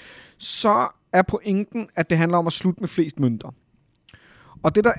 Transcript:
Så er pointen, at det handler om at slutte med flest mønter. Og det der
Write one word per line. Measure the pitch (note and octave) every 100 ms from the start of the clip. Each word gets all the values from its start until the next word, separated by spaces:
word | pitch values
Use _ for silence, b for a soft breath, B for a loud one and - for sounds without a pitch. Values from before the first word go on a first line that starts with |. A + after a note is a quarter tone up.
| B B B B
Så | - - A3 A3 B3+ - -
er | F#3
pointen, | F#3 G#3 G#3+ G3 G#3 A#3 G#3+ -
at | D#3+
det | E3
handler | E3 F3
om | E3
at |
slutte | - F#3 F3
med | F#3+
flest | - D#3+ -
mønter. | C3 A2+ - - _ _ _ _ _ b b b b b
Og | D#3 G#3
det |
der | A3